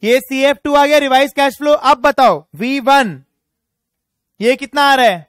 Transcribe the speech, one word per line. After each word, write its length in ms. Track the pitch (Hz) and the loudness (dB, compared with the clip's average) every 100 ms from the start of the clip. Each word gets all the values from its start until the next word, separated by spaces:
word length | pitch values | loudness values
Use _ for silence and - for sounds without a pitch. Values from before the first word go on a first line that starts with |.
ये 160 | 202 254 | 0 -2
सीएफ़ 380 | 262 269 269 277 | -2 -2 -2 -2
टू 100 | 294 | -2
आ 120 | 285 285 | 0 2
गया 120 | 294 | 2
रिवाइज 360 | 277 262 277 | 2 0 0
कैश 240 | - 277 - | -2 -4 -2
फ्लो। 160 | 294 | -2
अब 280 | 294 262 285 | 0 2 0
बताओ 420 | 269 277 254 165 147 147 | 0 2 2 0 -6 -10
वी 240 | 233 269 | -6 -4
वन, 420 | 254 277 240 143 _ _ _ _ _ _ _ _ _ _ _ _ | 0 0 0 -6 _ _ _ _ _ _ _ _ _ _ _ _
ये 160 | 220 254 | -2 -2
कितना 260 | 269 285 277 | -4 -2 2
आ 40 | 269 | 2
रहा 100 | 240 | 2
है? 160 | 175 | 0